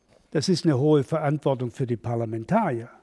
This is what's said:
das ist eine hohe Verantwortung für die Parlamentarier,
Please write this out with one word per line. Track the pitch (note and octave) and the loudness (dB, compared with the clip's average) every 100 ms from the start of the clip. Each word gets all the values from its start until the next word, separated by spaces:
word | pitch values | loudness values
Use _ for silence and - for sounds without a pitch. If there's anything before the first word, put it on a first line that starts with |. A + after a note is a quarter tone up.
| _ _ _ | _ _ _
das | D#3+ F#3 | -2 0
ist | F3 E3+ | 2 2
eine | B2+ | 2
hohe | D3+ D3+ | 4 4
Verantwortung | B2+ D#3+ D3+ D3+ D3 C3 B2 | 2 -2 -2 0 -2 -2 -4
für | - B2 | -6 -4
die | A#2 | -4
Parlamentarier, | A#2+ A#2 A2+ A2+ A2+ G3+ G3 A#2+ A#2 - | -4 -4 -4 -8 0 0 0 -4 -10 -20